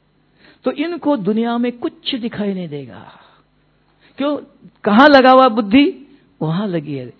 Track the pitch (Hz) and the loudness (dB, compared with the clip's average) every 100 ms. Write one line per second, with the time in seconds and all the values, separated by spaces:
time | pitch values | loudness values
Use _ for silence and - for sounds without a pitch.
0 | _ _ _ _ _ _ 262 262 330 339 | _ _ _ _ _ _ -8 -6 -6 -4
1 | 294 277 180 214 233 240 247 240 - - | -4 -2 -2 -2 -2 -2 -4 -6 -10 -10
2 | - 262 226 - 202 190 170 143 123 98 | -10 -8 -8 -8 -6 -6 -10 -12 -14 -18
3 | - _ _ _ _ _ _ _ _ _ | -20 _ _ _ _ _ _ _ _ _
4 | _ - 285 285 - _ - _ 202 208 | _ -8 -6 -6 -10 _ -20 _ 0 4
5 | 294 277 254 262 262 220 202 254 311 - | 6 6 6 6 4 2 2 2 2 -2
6 | - _ _ _ 156 170 214 170 147 139 | -16 _ _ _ -6 -4 -4 -6 -6 -10
7 | 120 - | -12 -20